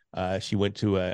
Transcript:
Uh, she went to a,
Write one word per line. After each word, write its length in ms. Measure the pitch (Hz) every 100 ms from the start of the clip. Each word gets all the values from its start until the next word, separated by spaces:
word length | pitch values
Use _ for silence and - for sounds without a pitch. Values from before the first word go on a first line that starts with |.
| _
Uh, 280 | - 92 95
she 160 | - 104
went 180 | 101
to 220 | 98 107 95
a, 160 | 90